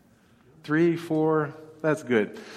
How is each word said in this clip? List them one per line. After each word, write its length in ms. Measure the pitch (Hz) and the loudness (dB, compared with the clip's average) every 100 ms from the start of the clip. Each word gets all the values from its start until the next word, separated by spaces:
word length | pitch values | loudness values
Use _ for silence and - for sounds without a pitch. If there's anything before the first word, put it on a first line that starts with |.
| _ _ _ _ _ _ | _ _ _ _ _ _
Three, 340 | - 156 170 165 | -2 2 2 0
four, 580 | - 156 160 156 143 - - - | -2 0 2 2 -2 -8 -20 -4
that's 220 | 156 143 | -2 0
good. 340 | 123 113 101 - - | 2 2 2 -6 -18